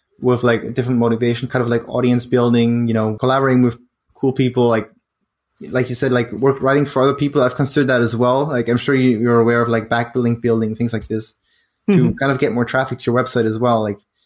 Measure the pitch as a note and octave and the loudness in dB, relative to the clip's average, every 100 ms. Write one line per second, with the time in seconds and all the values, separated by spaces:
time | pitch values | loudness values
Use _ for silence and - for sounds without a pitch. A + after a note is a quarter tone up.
0 | _ _ B2 A#2+ A#2+ A#2 A2+ A#2+ B2 B2 | _ _ 0 2 2 0 -2 -4 -2 0
1 | A#2 A2+ A#2+ A#2 B2+ C3 A#2 A#2 - A#2+ | 0 0 -2 -2 -4 -4 -2 -2 -2 -2
2 | B2 A#2+ A#2 B2 A#2+ A#2+ A#2 A#2+ A#2 A2 | 0 0 0 0 2 2 2 0 -2 -2
3 | A2 G#2+ C3 C3+ C3+ B2+ B2 - _ _ | -2 -2 0 0 2 2 2 -2 _ _
4 | _ _ C3+ C3 B2+ B2+ A#2+ A2 G#2+ _ | _ _ -2 0 0 2 2 0 -4 _
5 | _ _ _ _ _ _ - B2+ A#2+ A#2+ | _ _ _ _ _ _ -6 -4 -2 -2
6 | C3+ B2 A#2+ G#2 C3+ C3+ C3 C#3+ C#3+ C3 | 0 0 -2 0 0 0 0 0 0 2
7 | C#3 C3+ C#3+ C#3+ B2+ - C#3 D3 C#3 B2 | 0 2 -2 0 0 0 0 0 2 2
8 | A#2 A2 B2 C3 D3 B2+ A#2 A#2+ - C3+ | 0 2 2 2 0 -2 0 -2 0 2
9 | B2+ A2 A#2+ A#2 A2+ A#2 A#2+ A#2 A2 A#2 | 2 2 2 4 4 2 0 -2 0 -4
10 | A#2+ B2+ A#2 A#2 A#2+ A2+ A2 A2 A#2 A2 | -2 -2 -2 -2 0 0 -2 -4 -4 -4
11 | - A2 - - _ _ _ _ - F#3+ | -6 -6 -6 -14 _ _ _ _ 0 2
12 | - - C#3 C3 C#3 A#2 A#2 C3 B2 A#2+ | 2 0 -2 0 -2 -2 -2 -2 -4 -4
13 | - A#2+ A#2+ B2 A2 A2 B2 A2+ G#2+ G2+ | -2 0 0 0 -2 0 0 0 0 -6
14 | _ _ | _ _